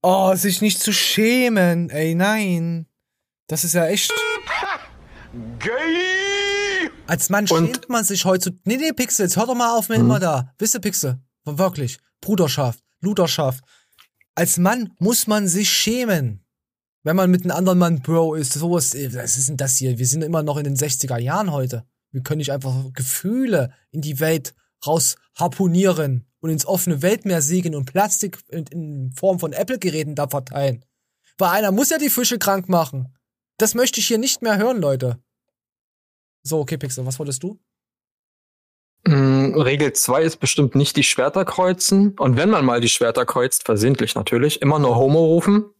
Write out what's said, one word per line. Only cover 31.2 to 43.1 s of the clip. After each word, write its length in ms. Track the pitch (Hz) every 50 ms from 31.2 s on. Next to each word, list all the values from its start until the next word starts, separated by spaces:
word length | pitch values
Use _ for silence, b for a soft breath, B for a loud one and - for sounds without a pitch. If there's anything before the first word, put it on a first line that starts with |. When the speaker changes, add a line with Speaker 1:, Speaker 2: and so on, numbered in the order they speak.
| _ _ _ -
Speaker 1:
Weil 120 | 196 175 175 208
einer 140 | 214 202
muss 180 | 190 220 285 -
ja 80 | 320 320
die 120 | 294 277
Fische 280 | - 240 247 - 240 196
krank 300 | - 202 196 190 185 185
machen. 460 | 185 170 160 131 143 135 127 131 _ _ _ _ _ _ _ _ _ -
Das 160 | 220 214 -
möchte 260 | 233 254 - - -
ich 60 | 196
hier 120 | - 240 220
nicht 240 | 240 269 - -
mehr 160 | 233 226 208 190
hören, 220 | 214 247 254 220
Leute. 380 | 165 143 135 127 131 123 120 - _ _ _ _ _ _ _ _ _ _ _ _ _ _ _ _ _ _ _ _ _ _ _ _
So, 180 | _ 139 160 156
okay, 180 | 143 131 160 139
Pixel, 260 | 147 131 127 131 123
was 140 | 131 131 -
wolltest 240 | 156 143 131 -
du? 180 | - 185 214 _ _ _ _ _ _ _ _ _ _ _ _ _ _ _ _ _ _ _ _ _ _ _ _ _ _ _ _ _ _
Speaker 3:
Mm, 460 | 185 147 139 135 135 135 135 135 139 135
Regel 380 | 156 143 127 139 143 151 135
zwei 300 | - - - - 127 151
ist 160 | 160 165 160 _
bestimmt 340 | - - - - 143 123 -
nicht 220 | 135 147 - -
die 60 | 151
Schwerter 420 | 139 - - - 127 147 - 190 185
kreuzen. 760 | - - - 185 180 185 185 - - 196 196 202 208 196 -
Und 200 | - 135 123 123
wenn 100 | 160 202
man 160 | 220 170 139
mal 160 | 127 120 120
die 80 | 117 113
Schwerter 380 | - - 123 117